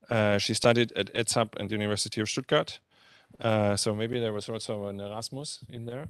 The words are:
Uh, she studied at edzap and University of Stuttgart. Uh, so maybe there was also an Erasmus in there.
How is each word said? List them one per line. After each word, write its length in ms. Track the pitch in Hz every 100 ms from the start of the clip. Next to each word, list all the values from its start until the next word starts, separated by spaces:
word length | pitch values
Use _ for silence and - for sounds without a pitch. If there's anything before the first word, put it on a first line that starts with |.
| _
Uh, 280 | 117 107 101
she 160 | -
studied 380 | 110 120 120 120 -
at 160 | 98
edzap 420 | - 117 - 110 -
and 120 | 101
University 500 | 107 104 104 - -
of 80 | 107
Stuttgart. 520 | - 127 151 160 - _ _ - - _ -
Uh, 360 | 117 110 104 101
so 180 | -
maybe 260 | 104 113 123
there 120 | 117
was 160 | 107 101
also 380 | 113 - 107 101
an 140 | 98
Erasmus 600 | 101 104 117 135 143 - -
in 160 | 120
there. 240 | 117 120 156